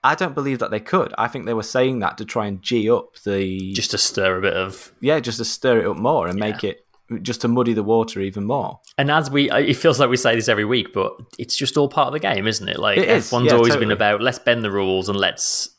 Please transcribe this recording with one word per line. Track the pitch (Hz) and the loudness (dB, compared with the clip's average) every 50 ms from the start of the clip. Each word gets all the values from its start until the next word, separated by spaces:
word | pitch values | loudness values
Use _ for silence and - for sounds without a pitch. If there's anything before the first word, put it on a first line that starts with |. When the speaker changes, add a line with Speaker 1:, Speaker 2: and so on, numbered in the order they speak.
| - | 2
Speaker 1:
I | 131 151 | 2 0
don't | - 185 170 139 | 2 -2 -4 -2
believe | 143 139 139 135 120 | -4 -2 -2 -2 -2
that | 117 - | -2 -4
they | 107 107 | -4 -6
could. | 110 - - 185 147 - - | -4 0 0 0 0 0 -2
I | - 110 | -4 -4
think | 120 - 135 80 | -2 -4 -6 -6
they | 104 117 | -4 -4
were | 110 104 | -4 -4
saying | - - 131 127 131 131 120 | -2 0 0 2 2 0 -2
that | 98 80 - - | -4 -4 -4 -6
to | 110 | -12
try | - - 117 104 | -6 -4 -4 -4
and | 104 101 92 | -4 -6 -8
G | - - 123 117 104 110 | -4 -2 0 0 4 4
up | 120 107 - - _ - - | 2 2 0 -6 _ -10 -6
the | 104 98 98 98 92 95 95 95 95 98 | -4 -2 -2 -2 -2 -4 -6 -6 -6 -6
Speaker 2:
Just | 92 85 - | -6 -4 -4
to | - | -2
stir | 98 - - - - 95 92 92 | -2 -2 0 0 0 0 0 0
a | 92 | 2
bit | 95 98 - | 0 0 0
of | 92 92 98 95 - - - _ _ | 0 -4 -4 -6 -12 -14 -16 _ _
Speaker 1:
Yeah, | 110 135 156 156 | 0 0 0 2
just | 123 123 113 110 | 0 -4 -6 -4
to | 117 | -6
stir | - - - - 131 120 113 | -6 -6 -2 2 2 2 4
it | 90 | 2
up | 98 98 | 0 -2
more | 76 107 127 160 135 85 | 0 0 0 2 2 0
and | 87 90 101 | -2 -2 -2
Speaker 2:
Yeah. | 104 | -2
Speaker 1:
make | 107 104 - - | -4 -4 -4 -6
it, | 101 - - _ _ _ _ _ _ 117 107 | -6 -6 -8 _ _ _ _ _ _ -10 -8
just | 90 123 117 - | -6 -6 -6 -2
to | - | 0
muddy | 117 117 123 120 120 113 | 0 2 2 2 2 2
the | 107 101 | 0 2
water | 104 113 113 110 113 - 95 | 2 2 2 2 0 -4 -6
even | 98 98 95 104 101 | -6 -6 -4 -6 -4
more. | 104 131 139 113 - - - - - _ | -2 -2 -4 -4 -6 -10 -14 -20 -10 _
Speaker 2:
And | - 139 143 | -2 0 2
as | 147 160 151 139 | 2 0 0 0
we, | 139 143 143 143 | 0 2 2 2
it | - 120 143 - 139 | 2 2 2 2 0
feels | - - 165 143 117 | 4 4 2 4 4
like | 143 120 | 2 2
we | 127 | 2
say | 123 - 123 117 | 2 2 2 2
this | 117 107 | 2 2
every | 123 113 104 104 | 0 0 2 2
week, | 104 127 123 98 - - | 0 0 -2 -2 -2 -2
but | 98 95 - - - 113 _ - | -2 -2 -2 -4 -8 -20 _ -12
it's | - 117 - - | -12 -8 -6 -4
just | - 139 127 - | -2 -2 0 2
all | 151 143 139 | 2 0 2
part | - 156 139 | 2 0 0
of | 131 139 | 0 -2
the | 151 | -4
game, | - 98 - 98 98 | -2 -2 -2 0 0
isn't | 110 110 - 95 - | -2 -2 -2 -4 -6
it? | - - | -4 0
Like, | - 104 101 - | 0 2 2 4
Speaker 1:
It | 190 - | 4 4
is, | 233 180 123 | 4 2 2
Speaker 2:
F | - - | 0 0
one's | 120 123 | 2 4
Speaker 1:
yeah, | 151 135 | 4 6
Speaker 2:
always | 120 117 120 147 | 6 6 6 4
Speaker 1:
totally. | 139 117 | 2 2
Speaker 2:
been | 107 | 0
about, | 104 98 110 104 104 101 | 0 2 2 2 2 2
"Let's | 113 127 - - | 0 -2 -2 0
bend | - 123 120 117 110 | 0 0 0 2 0
the | 104 | -2
rules | 98 101 98 95 95 95 90 98 | 0 0 0 2 0 0 0 0
and | 101 101 | 0 0
let's | 95 87 - - - - - - - - _ | 0 -2 -2 -2 -4 -4 -4 -4 -6 -8 _